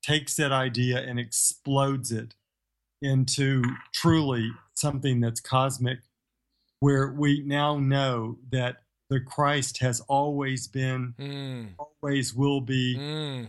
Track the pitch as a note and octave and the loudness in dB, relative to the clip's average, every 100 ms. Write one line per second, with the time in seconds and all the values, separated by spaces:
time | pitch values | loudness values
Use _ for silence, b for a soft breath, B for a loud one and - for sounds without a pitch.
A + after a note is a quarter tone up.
0 | - D3+ D3+ - C#3+ C3 C3 B2 B2 B2 | -2 -2 0 0 2 2 0 0 0 0
1 | C3+ A#2+ A#2 - - - C#3 C#3 C#3 C3 | -2 -6 -4 0 0 -2 0 2 2 0
2 | G#2+ A2 A2+ - _ _ _ _ _ - | -4 -6 -8 -16 _ _ _ _ _ -6
3 | C#3 C3+ C3 - C#3 C3 A#2+ B2+ - - | 0 2 2 2 2 2 0 -2 -8 0
4 | E3+ D#3+ C#3+ A#2 A2+ A#2 _ - D3 C#3 | 4 4 4 0 -2 -6 _ -4 -2 0
5 | C3+ A#2+ A#2 A#2 - C3 C3+ C3+ B2 - | 0 2 2 -2 0 0 2 0 -4 -4
6 | _ _ _ _ _ _ _ - C#3+ C#3 | _ _ _ _ _ _ _ 0 4 4
7 | C#3 C#3+ D3 C#3+ C#3 C#3+ D3 D3 C3+ C#3 | 2 2 2 2 2 0 2 2 2 2
8 | C3+ A#2+ A2+ - B2+ B2+ B2 - _ _ | 2 0 -4 -8 -4 -2 -2 -6 _ _
9 | - C3+ C3 - D3 D3 - - B2+ - | -4 -4 -2 0 2 2 -2 -2 -2 -2
10 | - C#3 D3 C#3+ C3+ C3 - C3+ C3 B2+ | 0 0 0 -2 -2 -4 -6 -4 -2 -2
11 | B2 A#2+ C#3 C#3 C3+ B2+ G#2+ F2+ D3 - | -6 -8 -10 -10 -8 -10 -12 -14 -16 -8
12 | C#3+ C#3 A#2 A2+ C#3+ C#3 A#2+ C3 B2+ B2+ | -2 0 0 2 2 2 0 0 0 -2
13 | D3 D#3 D3 B2+ | -6 -6 -6 -8